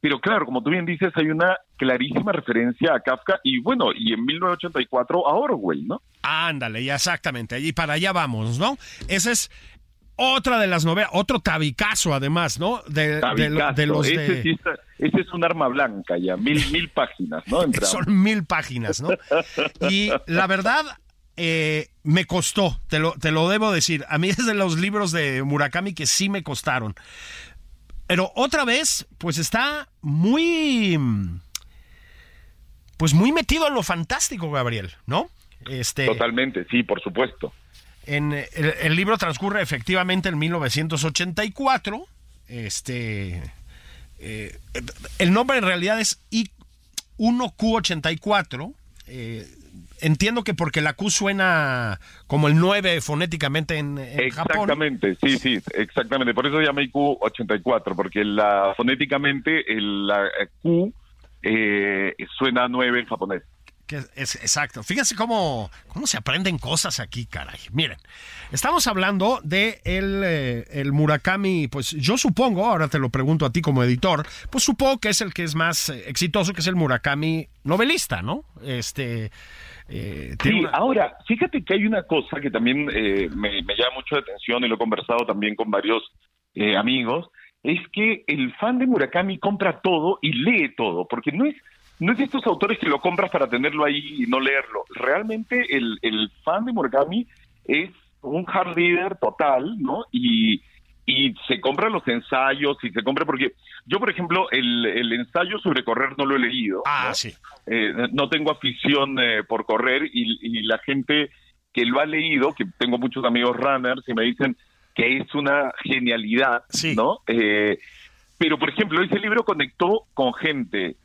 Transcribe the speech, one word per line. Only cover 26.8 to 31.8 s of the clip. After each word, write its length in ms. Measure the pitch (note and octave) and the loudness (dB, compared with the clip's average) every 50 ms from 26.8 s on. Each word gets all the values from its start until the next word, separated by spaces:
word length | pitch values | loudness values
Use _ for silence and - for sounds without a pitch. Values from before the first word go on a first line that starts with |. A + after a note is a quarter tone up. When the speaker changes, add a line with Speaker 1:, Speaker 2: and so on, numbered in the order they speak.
| A2+ G#2+ G2 - - - - - - - - - - - - - - - - - - - - - - | -2 -4 -8 -8 -14 -20 -20 -20 -18 -16 -16 -18 -18 -18 -20 -20 -20 -20 -20 -20 -20 -14 -14 -14 -4
Speaker 2:
Pero 260 | - F3+ F3+ F#3 F#3 - | 0 0 2 2 0 0
otra 300 | - B3+ C#4 - D#4 C#4 | 0 0 2 2 0 2
vez, 420 | A#3+ A#3 C4 A3+ - - - - _ - - | 2 2 2 2 0 -2 -4 -6 _ -14 -8
pues 200 | - E3+ D3 D#3 | -4 -4 -2 -2
está 500 | D#3+ - - A3+ B3+ C#4+ D4 D4+ C#4+ _ _ _ - | -2 -2 0 0 0 0 -2 -4 -10 _ _ _ -4
muy, 960 | D3+ C#3+ D#3 E3+ G#3 B3 D4+ E4 E4+ E4+ D#4+ D#4 D4 C4 A#3 G#3+ G3 E3+ D#3 C#3 B2 A2 G2+ G2 F2 E2+ F2 - - _ - - - - - | -2 0 2 4 4 4 4 4 2 2 2 2 2 2 2 2 2 2 2 2 2 0 0 -2 -4 -6 -10 -12 -12 _ -14 -14 -14 -20 -20